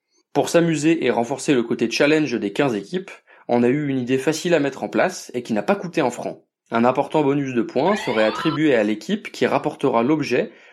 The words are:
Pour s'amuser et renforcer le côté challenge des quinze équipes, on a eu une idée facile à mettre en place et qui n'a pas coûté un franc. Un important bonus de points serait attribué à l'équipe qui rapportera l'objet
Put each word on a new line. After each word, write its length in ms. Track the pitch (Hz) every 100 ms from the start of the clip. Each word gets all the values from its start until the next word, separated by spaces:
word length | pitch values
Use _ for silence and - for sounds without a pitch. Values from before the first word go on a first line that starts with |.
| _ _ _
Pour 160 | - 127
s'amuser 560 | 170 170 156 147 165 135
et 40 |
renforcer 440 | 117 117 135 -
le 80 | 135
côté 280 | 117 120 117
challenge 480 | - 147 156 147 117
des 140 | 101
quinze 220 | - 143
équipes, 360 | 113 - 185 185 - _ - -
on 140 | 120
a 60 | 120
eu 200 | 139 147
une 100 | 135
idée 200 | 123 131
facile 340 | 143 156 185
à 80 | 165
mettre 240 | 143 -
en 60 | 104
place 400 | 107 160 185 -
et 100 | 123
qui 120 | 120
n'a 80 | 110
pas 140 | - 202
coûté 260 | 175 -
un 80 | 135
franc. 320 | - 90 85 _ _ -
Un 140 | 117
important 380 | 120 131 139 160
bonus 320 | 139 143 139
de 80 | 123
points 340 | 107 - 160 202
serait 280 | - 110
attribué 500 | 110 - 165 143 156
à 100 | 120
l'équipe 480 | 107 107 - 208 -
qui 140 | - 120
rapportera 560 | 135 151 - 139 117
l'objet 480 | 120 156 127 120 - - -